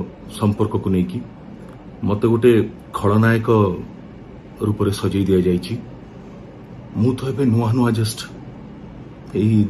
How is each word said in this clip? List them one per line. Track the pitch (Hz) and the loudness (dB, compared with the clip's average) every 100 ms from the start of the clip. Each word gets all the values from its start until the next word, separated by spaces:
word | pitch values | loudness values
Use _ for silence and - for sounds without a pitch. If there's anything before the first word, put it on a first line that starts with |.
| 90 - - - | 0 -12 -16 -2
ସମ୍ପର୍କକୁ | 101 101 101 - - | 0 2 0 0 0
ନେଇକି | 92 87 123 - - - - - - - - | 0 0 -2 -8 -14 -18 -18 -18 -18 -18 -6
ମତେ | 101 104 113 | -2 0 2
ଗୋଟେ | 113 123 113 104 - - | 4 6 6 4 -4 -12
ଖଳନାୟକ | - 101 107 113 113 110 113 98 87 - - - - - - - - | -2 2 4 6 4 4 4 4 0 -8 -14 -18 -18 -18 -18 -18 -6
ରୂପରେ | 104 104 98 | -2 0 0
ସଜେଇ | 101 98 95 | 0 0 0
ଦିଆଯାଇଛି। | 95 92 90 90 - 117 - - - - - - - - - - - - | 2 4 4 0 -2 -8 -10 -16 -18 -18 -18 -18 -18 -18 -18 -18 -8 0
ମୁଁ | 120 | 2
ତ | 123 135 | 2 -2
ଏବେ | 120 | 0
ନୂଆ | 131 113 113 | 2 4 2
ନୂଆ | 127 120 | 4 2
just | 110 107 - - - - - - - - - - - - | 2 0 -4 -12 -14 -16 -16 -16 -16 -16 -16 -18 -18 -8
ଏଇ | 98 107 110 95 | 0 4 4 4